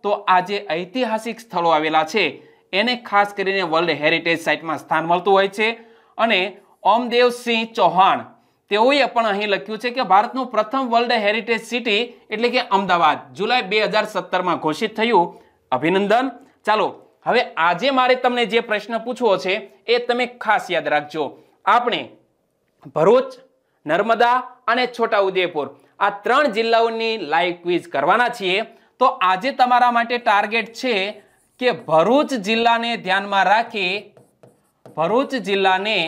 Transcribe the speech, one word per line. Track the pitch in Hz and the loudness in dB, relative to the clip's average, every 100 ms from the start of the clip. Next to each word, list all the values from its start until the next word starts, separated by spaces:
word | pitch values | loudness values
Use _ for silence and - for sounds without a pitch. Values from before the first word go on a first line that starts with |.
તો | 202 208 - | -2 -2 2
આ | 185 180 | 2 2
જે | 202 202 | -6 -4
ઐતિહાસિક | 160 180 254 240 220 233 220 | -6 -4 -4 -4 -4 -6 -10
સ્થળો | - 180 170 | -8 -2 2
આવેલા | 156 156 156 - | 2 2 0 0
છે | 220 165 - - _ _ | 0 -2 -4 -20 _ _
એને | 185 226 240 - | -2 -2 -2 0
ખાસ | 202 202 202 | 0 0 -2
કરીને | 190 196 180 | -2 -2 0
વર્લ્ડ | 160 170 143 | 0 0 0
હેરિટેજ | 151 165 165 165 | 2 0 0 -2
સાઇટમાં | 160 151 165 139 | 0 -4 -4 -8
સ્થાન | - 160 165 | -2 -2 0
મળતું | 175 180 190 | 0 4 2
હોય | 196 196 | 2 0
છે. | 220 226 - _ _ - | -4 -4 -14 _ _ -4
અને | 233 196 190 190 _ _ 185 | 0 0 -2 -8 _ _ 0
ઓમદેવસિંહ | 220 247 240 247 240 233 226 226 226 | 0 0 2 2 0 -4 -2 -2 0
ચૌહાણ, | 180 170 190 139 113 - _ _ _ | 0 4 2 2 -4 -20 _ _ _
તેઓએ | 202 240 285 240 | 2 4 4 2
પણ | 247 226 | 0 -2
અહીં | 196 214 | -2 -2
લખ્યું | 190 196 220 | -2 -4 -8
છે | 240 247 | -6 -4
કે | 214 | 2
ભારતનું | 190 226 262 254 | 4 4 -4 -4
પ્રથમ | 214 214 269 262 | -2 -2 -2 0
વર્લ્ડ | 233 240 240 202 | 0 2 0 0
હેરિટેજ | 214 220 226 226 | -2 -2 -4 -4
સિટી | 240 233 208 240 - _ | -6 -2 -2 -2 -8 _
એટલે | 226 240 | -4 0
કે | 247 - 196 | 0 0 -2
અમદાવાદ | 196 175 160 135 - 127 | 2 2 2 0 -6 -8
જુલાઈ | 214 247 196 | -2 -2 0
બે | 214 | -2
હજાર | 202 208 208 | 0 0 -2
સત્તરમાં | 190 180 185 180 151 | -6 -4 -4 -2 -2
ઘોષિત | 156 151 220 214 | -2 -2 -6 -2
થયું. | 233 208 170 - _ _ _ | 2 2 2 -6 _ _ _
અભિનંદન. | 127 156 190 202 220 269 - - _ - | -2 0 0 2 0 0 -8 -20 _ -2
ચાલો, | 214 165 - _ _ - | 0 0 -6 _ _ -2
હવે | 214 - - | -2 -2 -2
આજે | 165 175 254 | 0 0 0
મારે | 262 254 254 | 0 2 2
તમને | 254 247 226 | 0 0 0
જે | 226 | -2
પ્રશ્ન | 233 214 - 226 | -2 -6 -4 -8
પૂછવો | 226 240 240 185 | -6 -2 0 0
છે | 185 202 214 _ - | 0 -4 -6 _ -2
એ | 240 240 | -2 0
તમે | 240 247 240 | -2 -2 -6
ખાસ | 208 202 185 | -2 -2 0
યાદ | 170 147 | -4 0
રાખજો. | 147 147 160 135 - _ _ | -2 -2 -6 -6 -8 _ _
આપણે | - 226 240 180 113 - _ _ _ _ _ _ 147 | 0 2 2 -4 -8 -16 _ _ _ _ _ _ -10
ભરૂચ | 147 165 247 262 - _ _ _ _ 147 | 2 4 4 2 -10 _ _ _ _ -2
નર્મદા | 165 208 226 240 240 240 - - | 0 2 2 4 2 -2 -10 -2
અને | 240 247 | 0 -2
છોટાઉદેપુર, | - 226 214 196 185 175 156 139 - _ _ | -2 0 2 0 0 -2 -2 -8 -10 _ _
આ | 202 | -2
ત્રણ | 202 214 262 294 | -2 0 0 2
જિલ્લાઓની | 208 226 226 233 226 226 220 | 0 0 2 2 -2 -4 -4
લાઈવ | 151 160 180 175 | -2 0 0 -4
ક્વિઝ | 175 175 - | -4 -4 -2
કરવાના | 143 147 208 240 | -2 2 2 2
છીએ. | - 190 185 220 - _ _ | -2 -2 -2 -4 -12 _ _
તો | 254 | 0
આજે | 254 185 190 240 | 2 0 0 -2
તમારા | 277 247 247 247 | 0 4 4 4
માટે | 233 233 240 | 2 0 -2
ટાર્ગેટ | 233 202 214 226 220 | 2 2 2 -2 -4
છે | - 254 208 190 - _ _ _ _ | -6 -2 -2 -2 -8 _ _ _ _
કે | 247 | -2
ભરૂચ | 202 - 156 180 262 302 | -2 2 2 6 4 2
જિલ્લાને | 269 185 226 233 226 233 226 | -2 -2 2 2 2 0 -6
ધ્યાનમાં | 175 190 202 196 | -2 -2 0 2
રાખી, | 185 208 233 220 180 202 - - _ _ - _ _ _ - - | 4 4 2 -4 -4 -4 -10 -20 _ _ -20 _ _ _ -16 -4
ભરૂચ | 165 226 277 | 0 0 0
જિલ્લાને | 262 185 196 190 185 202 214 | -4 -2 0 2 0 0 -2